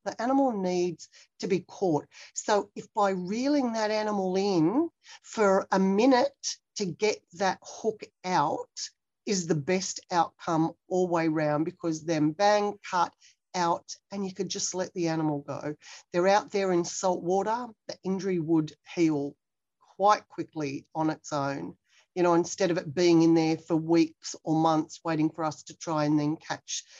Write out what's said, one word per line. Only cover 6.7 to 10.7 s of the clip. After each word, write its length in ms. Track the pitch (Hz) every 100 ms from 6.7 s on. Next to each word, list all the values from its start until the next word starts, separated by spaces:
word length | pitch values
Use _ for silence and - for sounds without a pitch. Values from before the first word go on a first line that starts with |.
| -
to 100 | 196
get 320 | 147 208 - _
that 240 | - 190 -
hook 400 | - - 220 - - _
out 440 | 185 175 147 - - - - _ _ _ -
is 200 | 196 165
the 80 |
best 460 | 160 135 185 185 - -
outcome 640 | 175 160 _ - 160 165